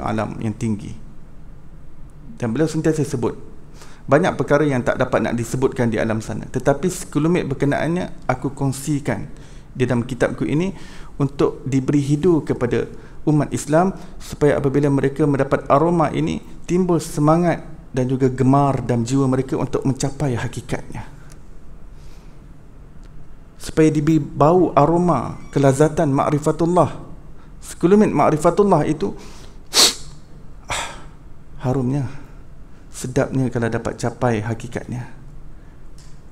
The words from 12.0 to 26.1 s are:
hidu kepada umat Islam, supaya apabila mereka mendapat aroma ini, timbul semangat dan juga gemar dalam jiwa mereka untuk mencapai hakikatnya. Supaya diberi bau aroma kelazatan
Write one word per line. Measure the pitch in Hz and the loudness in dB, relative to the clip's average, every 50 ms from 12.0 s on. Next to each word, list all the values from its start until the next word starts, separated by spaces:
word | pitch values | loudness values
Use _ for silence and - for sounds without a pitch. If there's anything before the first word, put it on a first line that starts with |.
| 139 | 2
hidu | 135 147 147 165 185 170 143 - | 2 2 2 4 4 4 4 2
kepada | - 123 - 127 117 120 117 - - - - - - - - - | 0 -2 -2 0 0 0 0 -2 -4 -8 -12 -14 -14 -12 -4 0
umat | 160 151 147 135 - - | 2 2 2 2 0 -2
Islam, | 127 - 143 151 165 185 196 185 - - - - - | -4 0 2 4 4 4 4 0 -4 -10 -14 -12 -12
supaya | - - - - 147 143 - - | -12 -10 -2 2 4 4 4 4
apabila | 135 135 131 147 143 143 | 2 2 2 2 2 2
mereka | 139 139 135 139 139 - 156 | 2 2 2 0 2 2 2
mendapat | 147 139 131 135 - 143 - - - | 2 2 2 2 2 0 0 2 4
aroma | - 143 160 170 175 170 151 - | 4 4 4 4 4 2 2 2
ini, | - 139 151 170 - - - - - - - | 0 0 -2 -2 -2 -4 -6 -10 -12 -10 -4
timbul | - 165 185 190 180 175 151 | 0 0 2 4 4 2 2
semangat | - - - 151 147 151 160 170 175 170 151 - - - - - - - - | 0 -2 0 2 4 6 6 6 4 2 0 0 -4 -10 -14 -14 -12 -4 -2
dan | 131 127 127 | 0 0 2
juga | 135 131 135 | 2 2 2
gemar | 127 123 120 127 127 135 139 143 139 131 123 117 | 2 4 4 4 6 6 6 6 4 2 0 0
dalam | 113 123 117 113 | 0 0 0 0
jiwa | 110 135 139 139 131 | 2 2 2 4 4
mereka | 127 131 131 - 160 | 2 2 0 0 -2
untuk | 85 117 - - - - | -2 0 0 0 0 0
mencapai | 135 131 - 143 135 135 - 151 135 120 | 0 0 0 0 -2 -2 0 0 0 0
hakikatnya. | 104 117 117 - 120 - - - - - - - 113 - - - - - - - - - - - - - - - - - - - - - - - - - - - - - - - - - - - - - - - - - - - - - - - - - - - | 0 -2 -4 -6 -8 -6 -6 -6 -6 -6 -8 -10 -10 -10 -12 -14 -16 -16 -16 -16 -16 -14 -14 -14 -14 -14 -14 -14 -14 -16 -16 -16 -16 -16 -16 -16 -16 -16 -18 -18 -18 -18 -18 -20 -20 -20 -20 -20 -20 -18 -18 -18 -18 -16 -16 -14 -14 -14 -14 -14 -16 -16 -18 -16
Supaya | - - - - 156 156 | -12 -10 -2 2 4 4
diberi | 156 147 151 147 156 160 156 | 6 4 4 4 4 4 2
bau | 139 - - 120 143 156 180 185 165 - - | 2 0 0 4 4 6 6 6 6 4 6
aroma | - 143 156 170 175 180 175 151 123 - - - - - - - | 4 6 6 4 4 4 4 2 2 0 -4 -6 -10 -8 -4 2
kelazatan | 143 139 135 135 147 151 156 156 180 165 139 | 4 6 6 6 6 4 4 4 2 2 4